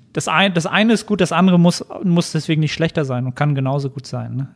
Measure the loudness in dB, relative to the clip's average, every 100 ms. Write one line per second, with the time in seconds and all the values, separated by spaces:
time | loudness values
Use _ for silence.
0 | _ -6 -2 2 2 0 0 2 2 2
1 | 0 0 0 4 4 6 4 2 -4 -6
2 | 0 0 0 -4 -2 0 0 0 -2 -2
3 | -4 -4 -4 -2 -2 0 -2 -2 -4 -8
4 | -10 -8 -8 -8 -8